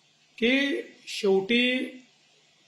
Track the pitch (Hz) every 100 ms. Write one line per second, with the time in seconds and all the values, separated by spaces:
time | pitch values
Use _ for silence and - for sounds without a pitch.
0 | _ _ _ - 226 269 277 - - -
1 | - - 202 190 190 240 247 254 - -
2 | - _ _ _ _ _